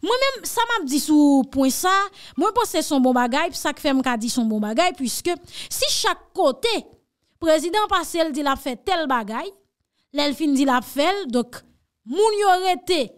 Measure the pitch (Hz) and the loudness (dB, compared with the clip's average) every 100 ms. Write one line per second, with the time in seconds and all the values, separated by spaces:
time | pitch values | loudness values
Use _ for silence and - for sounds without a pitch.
0 | 320 508 539 523 330 - 466 466 285 277 | -2 0 0 -2 -6 -4 -2 -2 -2 -2
1 | - 302 294 277 269 262 269 254 359 392 | 2 4 6 4 2 0 0 0 0 2
2 | 403 - - - 370 466 480 349 311 285 | 0 -8 -14 -2 0 0 0 -2 0 2
3 | 254 247 247 269 330 - 320 294 302 262 | 4 2 2 0 -2 -4 -6 -2 0 0
4 | 262 240 233 - 220 214 208 226 359 - | 0 -2 -2 -2 0 -2 -2 0 0 0
5 | 254 - - 349 - - - - 554 - | -6 -4 -4 -4 -8 -18 -12 -4 -2 0
6 | 440 349 - - 320 254 466 403 - _ | -2 -4 -8 0 0 2 -2 -2 -6 _
7 | _ _ _ _ 330 311 320 415 415 381 | _ _ _ _ 2 2 2 -2 0 0
8 | 339 339 320 285 285 269 294 247 - 359 | -2 -2 -2 0 -2 -2 -4 -8 -4 -2
9 | 302 254 208 226 359 - _ _ _ _ | 0 -2 -2 -8 -10 -14 _ _ _ _
10 | _ 277 294 285 311 269 277 247 240 262 | _ -2 -2 0 0 2 4 2 0 -2
11 | 302 403 339 240 240 - _ _ _ _ | 0 0 -2 -2 -2 -10 _ _ _ _
12 | 214 302 427 415 403 370 370 359 370 359 | -8 2 2 4 4 4 2 -2 0 -2
13 | 233 | -2